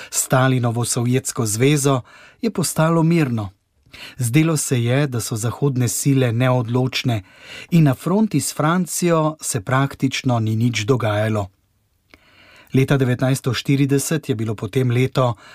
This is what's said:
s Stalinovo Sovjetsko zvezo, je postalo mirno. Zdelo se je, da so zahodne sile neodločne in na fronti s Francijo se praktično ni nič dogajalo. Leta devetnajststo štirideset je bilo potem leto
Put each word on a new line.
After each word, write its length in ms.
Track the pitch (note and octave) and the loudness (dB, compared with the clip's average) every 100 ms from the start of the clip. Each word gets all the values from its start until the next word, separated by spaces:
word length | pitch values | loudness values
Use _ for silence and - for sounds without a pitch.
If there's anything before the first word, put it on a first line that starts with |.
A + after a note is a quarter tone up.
| - | -10
s 140 | - | -6
Stalinovo 600 | - C3 C3 B2+ A#2+ A2+ A#2+ | 0 2 2 2 0 -2 -2
Sovjetsko 600 | B2+ A#2+ B2+ - - A2+ | -2 0 0 -2 -4 -4
zvezo, 560 | G#2 C3+ D3+ C3+ C3 - - - _ | 2 2 2 2 0 -4 -18 -20 _
je 100 | A3+ | -6
postalo 520 | G3 E3 - D#3+ E3+ | -2 -4 0 2 2
mirno. 460 | D#3+ E3+ C#3+ A#2 G2+ - _ _ _ - - - | 2 2 0 -2 -6 -12 _ _ _ -20 -16 -6
Zdelo 400 | A#2+ C#3+ D#3+ D3+ | 0 2 2 0
se 260 | - B2+ | 0 0
je, 240 | A#2 C3 D3 | 2 0 0
da 120 | B2 | -2
so 160 | - A2+ | -6 -4
zahodne 520 | A#2 - C#3+ B2 A#2+ | -4 -2 -2 0 -2
sile 440 | - C#3+ C3+ B2 | 0 2 2 2
neodločne 920 | A#2 B2+ B2+ A2+ B2 B2+ - B2+ A2 - - - - - | 2 2 2 0 0 0 -2 -2 -2 -6 -20 -20 -18 0
in 120 | E3+ | 4
na 100 | D3 | 4
fronti 480 | B2 E3 G3 A3 C#3 | 2 0 0 2 0
s 140 | - - | -4 -2
Francijo 840 | D3+ F3+ E3+ - F3 E3 D#3 D#3 | 0 0 -2 -2 0 2 0 -2
se 200 | - A#2+ | -6 -6
praktično 800 | G2+ C3 C#3 - C3+ - C3 A#2 | -2 0 0 -2 -2 -2 -2 0
ni 160 | A2 A2 | 0 0
nič 280 | A#2+ A2 G#2 | 0 0 0
dogajalo. 640 | B2+ A2 G#2 A2 A2 F#2+ _ _ _ _ _ _ - _ _ - - - | 0 0 -2 -2 -2 -4 _ _ _ _ _ _ -20 _ _ -20 -20 -2
Leta 240 | C3 C3 C#3+ | 0 2 2
devetnajststo 560 | B2+ B2 C3 C3+ C3+ | 2 0 0 0 -2
štirideset 760 | A2+ - C#3 C#3 C#3 - D#3+ - | -4 0 0 2 0 0 -4 -4
je 60 | A2+ | -4
bilo 200 | A2+ G#2+ | -4 -6
potem 360 | A2 C3 B2+ | -4 -2 0
leto 440 | A#2+ B2+ - B2 A2 - | 2 0 2 0 -2 -10